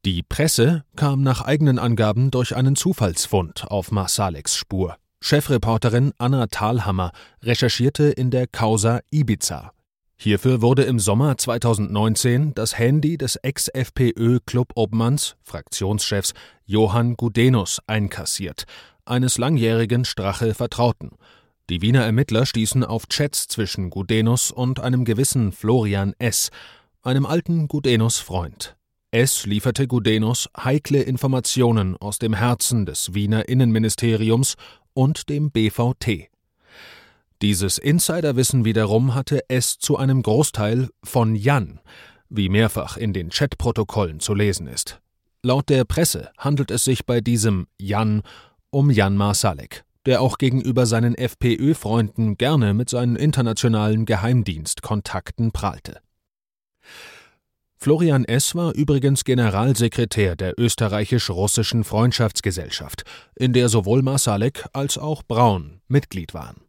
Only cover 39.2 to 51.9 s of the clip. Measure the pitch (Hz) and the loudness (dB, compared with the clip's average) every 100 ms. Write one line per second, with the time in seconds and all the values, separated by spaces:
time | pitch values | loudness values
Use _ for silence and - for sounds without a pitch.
39.2 | 131 143 - 127 - - - 143 135 131 | -2 -4 0 -2 -2 -4 -2 0 2 2
40.2 | 110 113 156 - 107 120 127 _ - 131 | 2 0 0 -2 0 0 -4 _ -4 0
41.2 | 110 110 117 139 85 - _ - - _ | 0 2 2 0 -2 -12 _ -20 -20 _
42.2 | _ 107 95 101 113 110 67 - 113 92 | _ -2 2 2 2 0 -8 -6 -4 -4
43.2 | 82 - 147 - 120 113 101 107 90 76 | -6 -2 -2 0 -2 -2 -2 -2 -4 -4
44.2 | - 101 104 90 71 62 - - _ _ | -4 0 0 -2 -6 -10 -10 -12 _ _
45.2 | _ _ 123 131 - 135 120 - 165 - | _ _ 0 0 2 2 2 0 0 -2
46.2 | - _ 139 143 135 120 - 123 - 120 | -10 _ -2 0 0 -2 0 -2 0 -2
47.2 | 113 117 110 95 - _ 98 104 110 107 | 0 0 2 0 -4 _ -4 0 2 0
48.2 | - - - _ _ 139 143 110 98 101 | -4 -20 -20 _ _ 2 4 4 4 2
49.2 | 101 101 104 73 - - _ _ 131 123 | 2 2 0 -2 -14 -18 _ _ 0 2
50.2 | 131 - 135 131 127 127 120 113 120 117 | 2 2 0 2 0 2 2 2 2 0
51.2 | 123 - 123 113 139 160 104 | -4 0 0 2 2 0 0